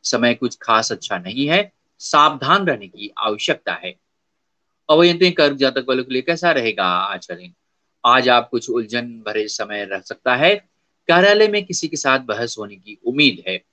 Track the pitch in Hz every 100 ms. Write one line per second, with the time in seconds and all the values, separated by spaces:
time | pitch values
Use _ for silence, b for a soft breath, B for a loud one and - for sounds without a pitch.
0 | - 120 120 117 123 - - 110 110 104
1 | - 95 90 120 147 175 202 _ _ _
2 | - 151 151 143 135 190 180 117 98 98
3 | 104 - 110 104 - - - 85 92 -
4 | _ _ _ _ _ _ _ _ - 156
5 | 175 170 185 175 143 139 135 127 127 127
6 | 127 131 131 170 175 147 113 101 92 90
7 | 98 90 - 87 90 _ _ _ _ _
8 | 120 127 123 123 120 120 123 120 107 120
9 | 120 113 107 107 107 - 104 104 98 98
10 | - - 127 123 160 202 _ _ _ _
11 | - 170 196 208 214 208 190 180 156 147
12 | 139 131 123 107 117 110 101 98 104 107
13 | 117 135 143 92 92 92 _